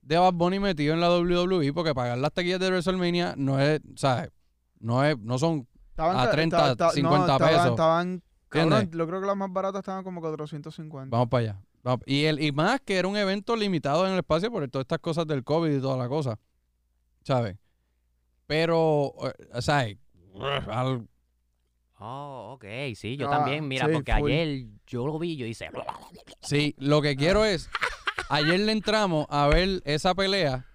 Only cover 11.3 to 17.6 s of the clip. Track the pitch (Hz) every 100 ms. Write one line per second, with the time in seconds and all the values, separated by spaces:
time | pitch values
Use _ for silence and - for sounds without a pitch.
11.3 | 127 113 98 - _ 123 123 - 139 151
12.3 | 151 151 139 175 269 - 190 180 208 196
13.3 | 202 196 233 208 170 143 151 190 185 -
14.3 | 156 214 226 139 135 131 160 - 160 160
15.3 | 143 120 156 165 139 131 127 123 147 135
16.3 | 110 _ _ _ _ _ _ _ _ -
17.3 | 131 113 95